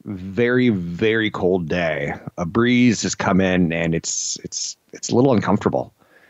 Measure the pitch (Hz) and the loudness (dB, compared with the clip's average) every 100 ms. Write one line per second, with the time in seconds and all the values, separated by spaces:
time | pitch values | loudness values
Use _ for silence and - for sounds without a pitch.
0 | - 95 95 95 120 127 123 98 85 87 | -12 -10 -6 -2 2 4 4 2 -2 -2
1 | 110 110 107 - 90 92 78 87 82 73 | 0 2 -2 0 0 0 0 -2 -2 -2
2 | 73 78 - - 85 113 120 123 123 98 | -6 -8 -12 -8 -2 0 2 4 4 2
3 | 95 - 107 92 95 90 85 82 85 82 | -2 -2 0 2 4 2 2 0 -2 -2
4 | - - - - - - - - _ - | -4 -6 -6 -8 -10 -10 -10 -12 _ -14
5 | - 113 135 110 92 101 95 64 62 _ | -2 2 4 4 2 0 0 -2 -6 _
6 | _ _ _ | _ _ _